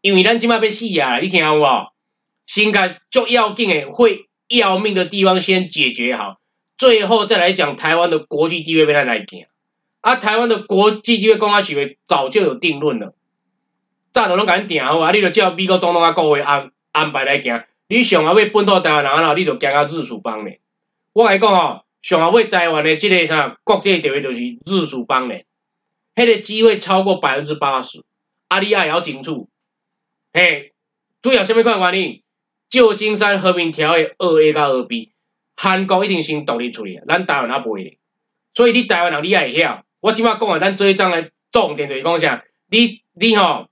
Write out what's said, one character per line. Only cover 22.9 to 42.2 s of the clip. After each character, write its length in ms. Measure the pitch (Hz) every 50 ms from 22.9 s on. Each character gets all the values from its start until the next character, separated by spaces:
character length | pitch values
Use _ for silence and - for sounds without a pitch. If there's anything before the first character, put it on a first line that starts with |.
| 160
这 120 | 156 202 202
个 180 | 185 180 165
啥 300 | 151 160 156 139 127 - _ _
国 160 | - 202 190
际 200 | - 202 185 165
地 100 | 151 139
位 120 | 135 143
就 120 | 135 135 127
是 60 | 117
日 480 | 120 123 120 117 _ 170 196 185 160
属 180 | 143 139 127 117
邦 220 | - 135 131 127
咧， 180 | 123 101 - _ _ _ _ _ _ _ _ _ _ _ _ _ _ _
迄 100 | 226 240
个 160 | 233 220 190
机 220 | - - 214 220 226
会 160 | 226 208 -
超 240 | - - 190 190 190
过 140 | 196 185
百 180 | - - 139 131
分 100 | 143 147
之 80 | 147 156
八 280 | 147 143 139 135 131 123
十， 200 | - - - - _ _ _ _ _ _ _ _
啊， 120 | _ 180 196
你 100 | 196 208
也 60 | 214
要 260 | 196 175 151 156 175
清 200 | - 165 127 135
楚。 280 | 127 165 156 123 - _ _ _ _ _ _ _ _ _ _ _ _ _ _ _ _ _ -
嘿， 400 | 170 180 170 151 143 143 - _ _ _ _ _ _ _ _ _ _
主 100 | - 247
要 120 | 262 220 190
什 100 | 185 220
么 60 | 226
款 180 | 226 233 220 196
原 220 | 185 180 185 190
因？ 220 | 180 - - - _ _ _ _ _ _ _ _ _ _
旧 260 | - 254 240 220 202
金 220 | 208 214 214 214
山 220 | 196 214 208 202 190
和 140 | 185 185 180
平 180 | 175 170 165
条 280 | 151 151 151 156 170 165
约 160 | 156 - -
二 240 | _ 190 175 160 156
A 100 | 156 151
甲 140 | 151 156 147
二 160 | 139 131 127 120
B， 280 | 113 120 117 113 _ _ _ _ _ _ _ _ _ _
韩 300 | - - 196 190 190 190
国 180 | 190 196 185 202
一 40 |
定 160 | 208 196 170 156
先 200 | 156 156 147 147
独 140 | - 120
立 140 | 117 120 123
出 140 | 120 120 107
去， 140 | 95 90 - -
咱 180 | - 165 180 185
台 140 | 180 147 139
湾 80 | 123 117
还 100 | 131 123
袂 180 | 117 113 107 98 92
咧。 140 | - _ _ _ _ _ _ _ _ _ _ _ _ _
所 120 | - 240
以 40 | 240
你 120 | 233 247 240
台 200 | 190 190 175 175
湾 80 | 175
人 120 | 151 147 151
你 60 | 185
也 100 | 196 180
会 140 | 151 127 120
晓， 320 | 160 165 135 107 - _ _ _ _
我 120 | - 214
即 120 | 220 220 226
马 160 | 233 214 208
讲 100 | 226 208
的， 100 | 170 156
咱 160 | 180 196 190
这 140 | 190 202 196
一 60 | 190
章 160 | 196 196 185
的 180 | 175 165 160 - _ _ _ _
重 240 | - 233 202 156 151
点 120 | 147 143
就 60 | 135 139
是 80 | 135
讲 180 | 139 165 170
啥？ 240 | 160